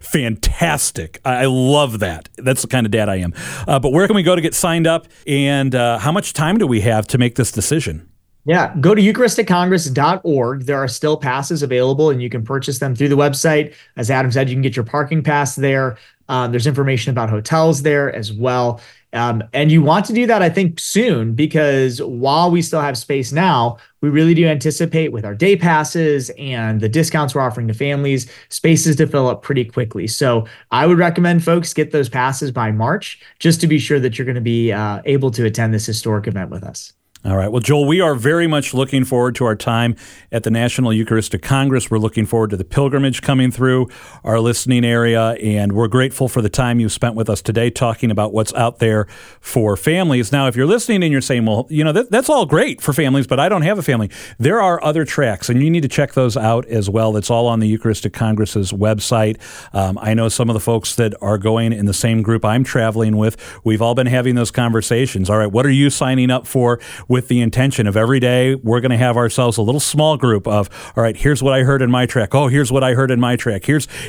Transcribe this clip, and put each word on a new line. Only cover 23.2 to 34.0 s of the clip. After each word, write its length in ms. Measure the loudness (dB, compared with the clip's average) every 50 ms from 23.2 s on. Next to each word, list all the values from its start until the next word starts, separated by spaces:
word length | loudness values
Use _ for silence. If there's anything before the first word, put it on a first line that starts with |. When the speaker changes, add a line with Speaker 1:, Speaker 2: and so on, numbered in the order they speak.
| -4 -2 -2
Speaker 2:
now, 460 | 0 2 2 2 2 2 0 -2 -6 -16 _ _ _ -2
we 80 | 0
really 240 | 2 4 4 4 4
do 120 | 4 4
anticipate 680 | 2 2 0 -2 -4 -2 -2 -4 -2 -2 -2 -2 -2 -4
with 120 | -6 -8
our 100 | -8 -4
day 220 | 0 2 2 2
passes 760 | 4 4 2 2 2 0 -2 -2 -2 0 0 0 0 -2 -6 -12 -12
and 420 | -10 -8 -6 -4 -4 -2 -2 0
the 80 | -2 0
discounts 460 | 0 0 0 0 0 -2 -2 0 0
we're 60 | -2
offering 280 | -2 -2 -2 -4 -4 -4
to 60 | -4
families, 560 | -2 -2 -2 -2 -2 0 0 0 -2 -2 -6 -16 -20 -20 _
spaces 460 | -14 -2 2 4 4 4 4 2 2
to 100 | 2 2
fill 220 | 2 2 0 0 0
up 140 | -2 -4 -4
pretty 220 | -4 -2 -2 -2
quickly. 420 | -4 -4 -4 -4 -4 -4 -6 -6
So 400 | -6 -4 -2 0 2 2 0 0 -4 -12 -20 -10 _
I 160 | 0 2 4
would 120 | 4 4 4
recommend 460 | 4 2 2 2 2 2 2 2 2
folks 280 | 2 0 0 0 -2 -2
get 200 | -2 -2 0 0
those 180 | -2 -2 0
passes 400 | -2 -2 -2 -2 -2 -4 -6 -6
by 220 | -4 -2 -2 -2 0
March 480 | 0 0 0 -2 -2 -4 -10 -16 _ -20 -20 -18 _
just 220 | 0 0 2 2 2
to 40 |
be 120 | 2 2 0
sure 200 | 0 0 0 0